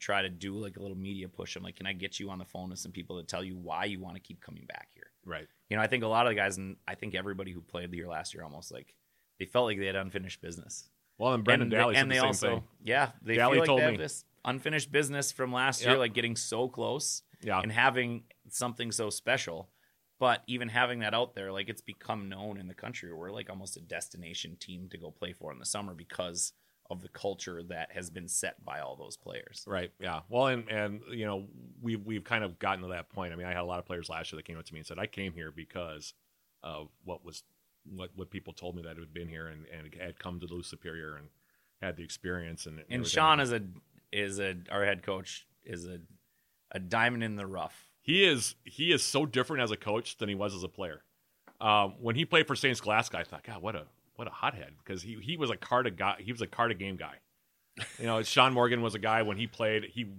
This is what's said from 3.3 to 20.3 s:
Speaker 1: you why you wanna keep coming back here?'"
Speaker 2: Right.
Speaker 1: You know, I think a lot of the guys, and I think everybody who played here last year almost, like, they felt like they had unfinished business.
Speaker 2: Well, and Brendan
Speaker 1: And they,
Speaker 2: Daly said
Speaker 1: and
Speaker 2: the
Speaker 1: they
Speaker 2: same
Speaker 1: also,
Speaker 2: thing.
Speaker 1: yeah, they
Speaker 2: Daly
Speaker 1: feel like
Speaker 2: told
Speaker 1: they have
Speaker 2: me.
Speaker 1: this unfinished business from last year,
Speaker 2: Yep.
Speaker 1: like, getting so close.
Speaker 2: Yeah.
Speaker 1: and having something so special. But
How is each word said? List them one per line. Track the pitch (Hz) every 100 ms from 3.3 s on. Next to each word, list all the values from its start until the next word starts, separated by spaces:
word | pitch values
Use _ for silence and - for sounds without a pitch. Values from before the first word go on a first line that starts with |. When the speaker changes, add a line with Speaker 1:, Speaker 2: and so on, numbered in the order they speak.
| 90
Speaker 1:
you | 95 92
why | 85 80
you | 104 92
wanna | 92 90
keep | - -
coming | - 85 -
back | - -
here?'" | - - _
Speaker 2:
Right. | 92 80 78 _ -
Speaker 1:
You | 107
know, |
I | 110
think | 127
a | 110
lot | 113 120
of |
the |
guys, | 104 101 92
and | 95 92 -
I | 95
think | 107
everybody | 92 98 95 95
who | 90
played | 82 87 87
here | 87 87
last | 78 80
year | 80
almost, | 78 73 -
like, | 64 69 _ _ _ _ -
they |
felt | 92 123 117
like | 101
they | 95
had | 95
unfinished | 95 98 92 -
business. | 87 85 - - - _ _ -
Speaker 2:
Well, | 120
and | 123
Brendan | 107 117 110
Speaker 1:
And |
they, | 110
Speaker 2:
Daly | 120
said | 123
Speaker 1:
and | 135
Speaker 2:
the |
Speaker 1:
they | 131
Speaker 2:
same | 131
Speaker 1:
also, | - 107 113
Speaker 2:
thing. | - _
Speaker 1:
yeah, | 107 131 135 -
they | - 117
Speaker 2:
Daly | 123
Speaker 1:
feel | 139
like | 160
Speaker 2:
told | 131
Speaker 1:
they |
have | 151
Speaker 2:
me. | 107
Speaker 1:
this | 151 - - _
unfinished | - 131 - 156 120
business | 139 139 143 135
from | - 127
last | 123 135 123
year, | 120
Speaker 2:
Yep. | 131
Speaker 1:
like, | 120
getting | 110 117
so | 113 - 113 127
close. | 123 113 135 - - - -
Speaker 2:
Yeah. | 110 95
Speaker 1:
and | 107
having | 110 131 127 120 117 - _ -
something | - 123 117 117
so | 113 107
special. | - - 131 - 82 92 _ _ _ _ -
But | 127